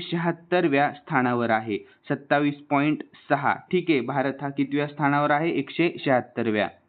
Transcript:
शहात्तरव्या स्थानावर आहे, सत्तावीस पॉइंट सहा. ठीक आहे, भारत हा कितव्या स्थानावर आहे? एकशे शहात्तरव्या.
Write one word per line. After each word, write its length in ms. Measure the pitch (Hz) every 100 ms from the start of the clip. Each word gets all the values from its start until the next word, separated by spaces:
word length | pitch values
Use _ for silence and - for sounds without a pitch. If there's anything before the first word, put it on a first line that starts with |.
| 175
शहात्तरव्या 800 | 170 170 165 - 180 170 139 143
स्थानावर 580 | - - 143 123 120 113
आहे, 280 | 110 113 101 - _ -
सत्तावीस 460 | 143 143 147 147 143 -
पॉइंट 340 | 143 151 151 - - -
सहा. 240 | 143 127 98 -
ठीक 200 | 185 175
आहे, 100 | 143
भारत 320 | 120 139 139 135
हा 80 | 143
कितव्या 380 | 139 135 143 147
स्थानावर 440 | 147 143 143 147
आहे? 200 | 147 165
एकशे 380 | 139 131 - 170 120 147
शहात्तरव्या. 640 | 127 110 - 113 107 95 -